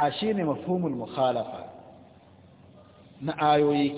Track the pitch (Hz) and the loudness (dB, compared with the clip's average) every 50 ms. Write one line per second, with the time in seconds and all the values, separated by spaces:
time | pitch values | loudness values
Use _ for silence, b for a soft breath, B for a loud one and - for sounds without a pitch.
0 | 151 143 - - 208 220 214 196 175 151 135 143 - 175 180 180 175 156 135 120 | 2 0 0 -2 -2 -2 0 0 0 0 -2 -2 -2 -2 -2 -2 -2 -2 -4 -4
1 | 113 107 - 147 131 127 123 120 104 - - - - - - - - - - - | -6 -8 -2 0 0 2 2 0 -4 -6 -8 -12 -14 -16 -18 -20 -20 -20 -20 -20
2 | - - - - - - - - - - - - - - - - - - - - | -20 -20 -20 -20 -20 -20 -20 -20 -20 -20 -20 -20 -20 -20 -20 -20 -20 -20 -20 -20
3 | - - - - 135 151 156 - 156 151 147 147 147 147 147 143 143 139 143 | -20 -20 -18 -10 -8 -8 -4 0 2 4 4 6 4 4 4 2 2 0 -2